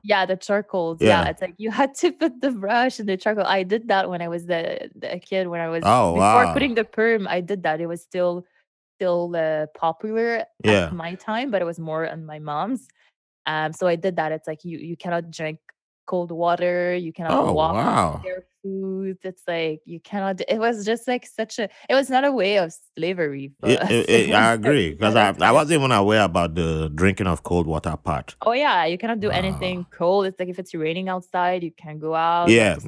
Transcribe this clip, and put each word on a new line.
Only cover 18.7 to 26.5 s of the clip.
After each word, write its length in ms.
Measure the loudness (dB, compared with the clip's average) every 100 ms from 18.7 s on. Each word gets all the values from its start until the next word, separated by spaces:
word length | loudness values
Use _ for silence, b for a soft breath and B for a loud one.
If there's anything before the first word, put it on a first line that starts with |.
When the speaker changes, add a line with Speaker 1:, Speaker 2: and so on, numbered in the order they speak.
| -6 -4 -4 -6 -8
Speaker 1:
it's 200 | -10 -10 -6
like, 340 | -2 -2 -4 -10
you 140 | -16
cannot, 420 | -8 -4 -2 -2 -2
it 100 | 0
was 260 | 0 0 -2
just, 220 | -2 -2
like, 180 | -4 -6
such 320 | -8 -8 -6
a, 100 | -8 B B
it 40 | 2
was 140 | 4
not 140 | 2 2
a 60 |
way 260 | 2 2 2
of 140 | 0 -6 _ -6
slavery 540 | -4 -2 -2 -4 -10 -4
for 80 | 0
<laughs> 40 |
Speaker 2:
It, 80 | 2
Speaker 1:
us, 80 | 2
Speaker 2:
it, 200 | 2 4
Speaker 1:
it 200 | 4 4
Speaker 2:
it, 40 |
I 200 | 4 4
Speaker 1:
was, 40 | 4
like, 120 | 2 2
Speaker 2:
agree, 200 | 2 0
'cause 200 | 2 4
Speaker 1:
not 40 |
a 60 | 4
Speaker 2:
I, 40 | 4
I 120 | 6
wasn't 280 | 6 4 2
even 120 | 4
aware 320 | 4 4 4
about 320 | 4 2 0